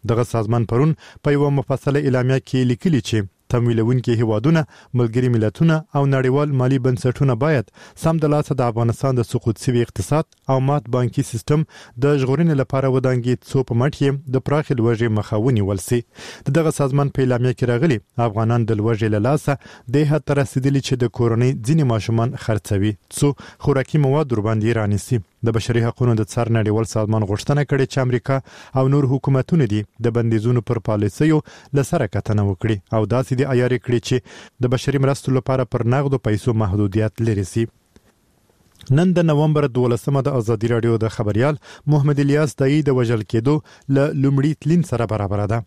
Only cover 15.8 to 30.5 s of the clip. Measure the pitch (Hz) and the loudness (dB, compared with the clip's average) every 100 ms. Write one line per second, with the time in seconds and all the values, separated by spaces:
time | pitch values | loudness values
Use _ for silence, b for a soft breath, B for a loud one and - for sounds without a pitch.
15.8 | - 120 - B B B - 139 160 - | -2 -4 -4 B B B -2 0 0 0
16.8 | 143 139 143 - 131 123 123 120 120 120 | 0 0 0 0 0 2 0 0 0 2
17.8 | 165 110 _ - 120 104 113 120 110 107 | 2 0 _ -2 -2 0 0 0 0 0
18.8 | 107 113 110 107 110 151 - 139 B B | 0 0 0 0 2 0 -2 -4 B B
19.8 | B 131 151 151 - 143 135 - 131 139 | B 0 2 0 0 -2 0 -2 0 0
20.8 | - 127 120 - 117 113 123 139 110 160 | -2 -2 -2 0 0 2 0 -2 0 2
21.8 | 135 113 95 113 117 - - 104 - 101 | 2 0 0 0 -2 -4 -4 -4 -2 0
22.8 | 101 101 _ - 143 139 B B - 135 | 0 -4 _ -2 0 -2 B B 0 0
23.8 | 127 156 139 139 147 113 104 110 107 113 | 0 0 2 2 0 -2 0 0 0 0
24.8 | 104 101 - 123 - _ 113 113 - 117 | 0 -2 -2 -4 -4 _ -2 -2 0 0
25.8 | 117 - 120 113 107 - 113 113 107 107 | 0 0 0 2 0 -2 0 0 2 0
26.8 | 113 113 107 110 101 104 - 143 143 139 | -2 -2 0 0 0 -4 -2 -2 0 0
27.8 | 131 - 127 123 - 135 B B B 131 | -2 -2 -2 -2 -2 -4 B B B 0
28.8 | 131 143 139 135 - 135 127 170 120 107 | 2 2 2 0 0 0 2 0 2 0
29.8 | 104 _ 117 113 113 110 110 | -4 _ -2 0 0 0 2